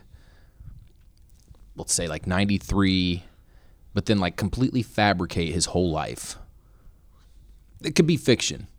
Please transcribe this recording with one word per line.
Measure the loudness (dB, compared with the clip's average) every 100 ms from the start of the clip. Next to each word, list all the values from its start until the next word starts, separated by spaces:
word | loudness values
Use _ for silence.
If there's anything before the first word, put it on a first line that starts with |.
| -12 -20 -20 -20 -20 -20 -20 -20 -20 -20 -20 -20 -20 -20 -20 -20 -20 -14
let's | -4
say, | -2 -2
like, | -4 -2
ninety-three, | 0 2 0 0 2 4 4 2 -2 -6 -20 -20 -20 -20 -20 -6
but | -4 0
then, | 2
like, | 2 0
completely | -4 0 0 0
fabricate | -2 2 2 4 0 -2 -2
his | -2 0
whole | 2 2
life. | 0 -4 -8 -12 -14 -18 -20 -20 -20 -20 -20 -20 -20 -20 -20 -20 -20 -20 -10
It | -2 2
could | 4
be | 4
fiction, | 2 2 0 -6 -12